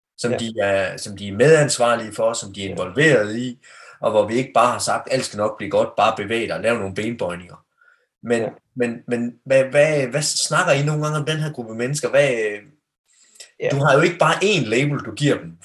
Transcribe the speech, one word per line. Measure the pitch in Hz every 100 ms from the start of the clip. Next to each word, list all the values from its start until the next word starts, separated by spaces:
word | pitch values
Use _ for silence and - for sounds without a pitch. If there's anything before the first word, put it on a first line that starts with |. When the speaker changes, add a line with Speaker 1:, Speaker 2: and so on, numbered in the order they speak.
| _ -
Speaker 1:
som | 117
Speaker 2:
Ja. | 120
Speaker 1:
de | 113 113
er, | 101 98 92 -
som | 107 98
de | 101
er |
medansvarlige | 98 143 156 147 - 120 113 110
for, | 110 113
som | 113 101
de | 95
er | 98
Speaker 2:
Ja. |
Speaker 1:
involveret | 90 92 101 160 123 104 113
i, | 127 120 _ - - -
og | 113
hvor | 107 101
vi |
ikke | 113 135
bare | 117 120
har | 110
sagt, | - 104 -
"Alt | 131
skal | - 104
nok | 107 -
blive | 101
godt, | 101 117 -
bare | 107 110
bevæg | 101 113 101
dig, | 82
lav | 107 117
nogle | 95
benbøjninger." | 92 110 117 92 87 90 - _ _ _ _ _ _
Men, | 113 117
Speaker 2:
Ja. | 107 - _ 127
Speaker 1:
men, | 120 117 -
men | 120 120 -
hvad, | - 135
hvad, | 131 143 151 147 127
hvad | 143
snakker | 151 - - 156 175
I | 139 147
nogle | 151
gange | 151 151
om |
den | 139 160
her | 156
gruppe | 147 113
mennesker? | 110 123 147 113
Hvad, | 131 143 120 107 104 104 _ _ _ _ _ _ - - -
Speaker 2:
Ja. | -
Speaker 1:
du | 139
har | 147 139
jo |
ikke | 180 -
bare | 160 160
én | 190 190 113
label, | 117 143 139
du | 92
giver | - 143 -
dem, | 85 -